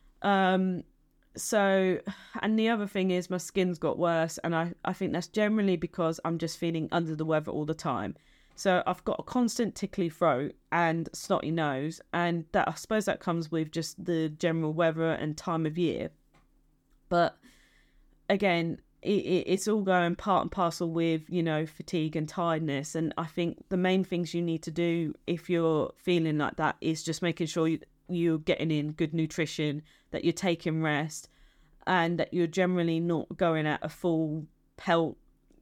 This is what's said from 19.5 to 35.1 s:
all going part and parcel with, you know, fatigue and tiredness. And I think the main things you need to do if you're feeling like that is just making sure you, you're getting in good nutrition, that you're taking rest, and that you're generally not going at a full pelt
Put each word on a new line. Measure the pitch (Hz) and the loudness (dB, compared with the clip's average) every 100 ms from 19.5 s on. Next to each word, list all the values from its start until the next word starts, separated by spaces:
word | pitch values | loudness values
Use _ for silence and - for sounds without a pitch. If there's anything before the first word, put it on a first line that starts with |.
| 190 214 | 0 2
all | 214 | 0
going | 190 180 170 175 | 4 4 2 0
part | 208 180 | 0 2
and | - | 0
parcel | 196 170 - 170 | 0 -2 0 -2
with, | 165 165 160 156 | 0 2 0 -2
you | 175 | -2
know, | 165 156 160 | 0 0 -4
fatigue | - - 170 156 156 | -8 -4 -2 0 -2
and | 151 | -4
tiredness. | - 170 160 156 139 151 | -2 -2 0 0 -2 -4
And | 160 160 - | -4 -2 -4
I | 160 | -6
think | - 170 - - | -2 -4 -4 -4
the | 185 | 0
main | 185 190 | 2 2
things | 185 175 170 170 | 2 -2 -2 -2
you | |
need | 170 160 | -2 -2
to | 170 | -4
do | 160 170 170 156 - - | -2 0 2 -2 -4 -4
if | 170 - | -4 0
you're | 170 165 156 - - | 2 4 2 0 -4
feeling | 185 175 160 151 | 0 2 2 0
like | 139 - | 0 0
that | 156 - | -2 0
is | 160 156 | -2 -2
just | 165 151 | -4 -2
making | 175 160 160 | -2 -2 -4
sure | 175 160 | 0 0
you, | 160 - _ - | 0 -6 _ -6
you're | 175 170 160 | 0 2 0
getting | 165 - 160 | 0 0 2
in | 151 151 | 0 -2
good | 151 156 165 | -2 -2 0
nutrition, | 156 - 151 - 151 147 - _ _ | -2 -2 -4 -2 -2 -4 -10 _ _
that | - | -2
you're | 170 | -2
taking | 165 185 170 170 160 | 0 -2 0 -2 0
rest, | 156 147 156 - - _ - _ _ - - | 0 0 -2 -8 -18 _ -20 _ _ -10 0
and | 180 165 165 | 2 2 0
that | - | 0
you're | 175 165 | 0 0
generally | 185 185 180 170 165 | 2 2 2 2 0
not | 170 160 - 165 | 0 0 -2 0
going | 170 160 151 | 2 2 0
at | - | -2
a | 151 | -6
full | - 175 160 160 156 151 _ _ - | -4 0 0 0 -4 -8 _ _ -8
pelt | 196 170 160 | 2 2 2